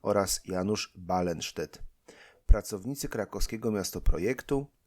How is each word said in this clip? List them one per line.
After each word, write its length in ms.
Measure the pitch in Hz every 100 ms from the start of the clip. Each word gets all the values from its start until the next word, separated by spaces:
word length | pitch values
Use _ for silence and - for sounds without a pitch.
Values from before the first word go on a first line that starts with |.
oraz 400 | - 101 95 - -
Janusz 480 | 92 95 107 - -
Balensztet, 840 | 87 92 90 80 - - 78 - - - - - - _ -
pracownicy 640 | 107 - 101 110 139 143
krakowskiego 640 | 113 98 101 - 113 113
miastoprojektu, 960 | 104 92 113 - 78 98 131 - 139 143 _